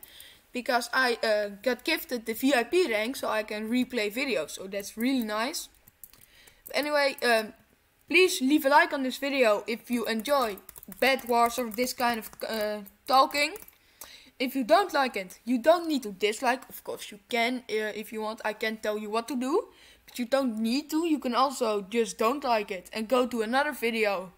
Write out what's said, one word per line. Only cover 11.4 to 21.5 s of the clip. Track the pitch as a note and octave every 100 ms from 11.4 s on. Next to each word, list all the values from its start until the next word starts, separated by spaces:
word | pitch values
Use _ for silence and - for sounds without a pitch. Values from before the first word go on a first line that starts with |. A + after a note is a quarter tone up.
| A#3 A#3
or | A#3+
this | G#3+ B3
kind | - A#3+ A#3
of, | G#3 - -
uh, | A3 G#3+ G#3 G3+ - -
talking. | C4 D#4 C#4+ D4 G4 - _ _ _ - - - -
If | B3+ C#4
you |
don't | A3 E4 F#4+
like | D4+ B3+ A3
it, | F#3 -
you | A3+ B3+
don't | C4 F4 E4+
need | C#4+
to | G#3+
dislike. | F#3 G#3 A3 B3+ F3 -
Of | -
course | - A#2 -
you | G#3 _
can, | A#3 A#3 B3+ -
uh, | A3 G#3+ G#3
if | G#3+
you | A3
want, | G#3+ A3 G#3+
I |
can | G#3 A3 A3
tell | G#3+ G#3+
you | G#3+
what | A3 A3+
to | C4+
do. | B3+ F4 - - - - -
But | -
you | A#3+
don't | C4+ C4 G#3+
need | A3+ B3+ D4+
to, | D#4 E4+
you | D4
can | B3+
also | A#3 C#4